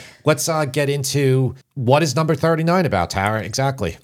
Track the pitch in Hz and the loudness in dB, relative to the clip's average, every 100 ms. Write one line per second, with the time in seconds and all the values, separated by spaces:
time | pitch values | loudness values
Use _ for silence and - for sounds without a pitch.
0 | - - 151 151 - 160 147 147 139 143 | -14 -6 -2 0 0 -2 -2 -2 -2 -2
1 | 131 143 135 131 127 - _ - 117 143 | -2 0 2 2 0 -4 _ -4 2 4
2 | 160 143 160 135 160 160 165 185 160 98 | 4 0 0 0 0 0 2 2 2 0
3 | 85 98 98 110 98 113 135 135 113 - | 0 0 -2 -2 -4 -4 -4 -2 -4 -6